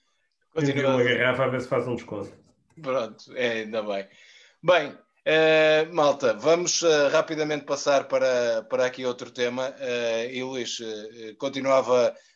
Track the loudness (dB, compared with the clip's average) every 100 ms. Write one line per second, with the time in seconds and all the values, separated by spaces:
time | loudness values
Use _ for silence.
0 | _ _ _ _ _ -2 0 0 2 2
1 | 2 2 2 2 0 -2 -2 -2 -2 -6
2 | -8 -12 -12 -16 _ _ _ -12 -4 -4
3 | -4 -10 -14 -4 -2 -2 -4 -6 -4 -6
4 | -8 -16 -20 -20 -20 _ 2 2 2 -8
5 | _ _ 0 4 4 6 6 4 2 2
6 | 2 2 0 0 2 2 2 0 2 4
7 | 4 2 0 -4 -4 -4 -4 -4 0 0
8 | 0 0 2 2 0 -2 -2 -2 -2 -2
9 | -6 -6 -10 -4 -2 -2 -6 -6 -6 -4
10 | -2 -2 -4 -6 -8 -6 -8 -8 -10 -10
11 | -12 -16 -16 -8 -8 -4 2 2 4 2
12 | 2 -2 _